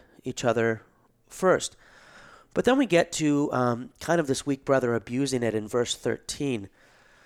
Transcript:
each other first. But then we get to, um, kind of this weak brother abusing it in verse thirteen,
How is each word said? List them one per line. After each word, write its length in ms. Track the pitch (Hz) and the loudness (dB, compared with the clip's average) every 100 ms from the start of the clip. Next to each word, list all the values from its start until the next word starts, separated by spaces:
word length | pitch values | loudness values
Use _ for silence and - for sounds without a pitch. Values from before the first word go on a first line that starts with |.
| - _ | -20 _
each 200 | - - | -12 -4
other 380 | 127 113 113 110 - _ _ _ _ | 0 2 0 -2 -8 _ _ _ _
first. 480 | - 185 170 - - _ - - - - - _ | -2 2 2 0 -12 _ -20 -20 -20 -20 -20 _
But 100 | - | 0
then 140 | 190 262 | 2 4
we 80 | 247 | 4
get 240 | 170 - | 2 2
to, 400 | - 151 143 147 | 0 2 2 2
um, 380 | 147 123 120 127 - | 0 0 0 -6 -10
kind 200 | - 170 | -2 0
of 80 | 147 | 0
this 180 | 131 - | -2 -2
weak 180 | 139 | -4
brother 300 | - 135 123 | 2 2 2
abusing 480 | 117 - 120 139 131 | -2 -2 -4 -2 0
it 120 | 117 107 | 0 -2
in 100 | 107 | -2
verse 300 | 123 120 - | -2 -2 -4
thirteen, 720 | 127 110 - - 143 120 98 _ _ _ _ _ | -4 -6 -8 -6 -4 -4 -8 _ _ _ _ _